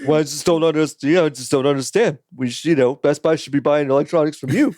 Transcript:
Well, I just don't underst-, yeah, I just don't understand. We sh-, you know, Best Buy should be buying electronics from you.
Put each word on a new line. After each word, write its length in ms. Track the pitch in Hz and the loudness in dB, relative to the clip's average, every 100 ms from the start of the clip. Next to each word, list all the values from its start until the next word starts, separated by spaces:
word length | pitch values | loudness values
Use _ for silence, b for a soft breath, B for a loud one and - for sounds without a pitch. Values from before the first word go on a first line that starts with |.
Well, 160 | 139 151 | 2 0
I 20 | |
just 220 | 147 147 | 0 -2
don't 160 | - 165 | 0 2
underst-, 400 | 160 156 156 - | 0 0 -2 -2
yeah, 200 | 139 175 | 0 2
I 60 | 156 | 2
just 200 | 127 123 | -2 -2
don't 160 | 139 135 | 0 2
understand. 520 | 139 131 196 220 147 _ | 0 -2 0 0 -2 _
We 160 | - 127 | -6 -6
sh-, 160 | 120 151 | -4 0
you 100 | 156 | 2
know, 200 | 123 143 | 2 2
Best 260 | 143 147 | -2 0
Buy 140 | 165 160 | 0 -2
should 160 | - | -2
be 80 | 139 | -2
buying 300 | 135 147 147 | 0 0 2
electronics 460 | 135 147 170 151 147 | 0 0 0 0 -4
from 140 | 135 | -4
you. 260 | 170 302 | 0 0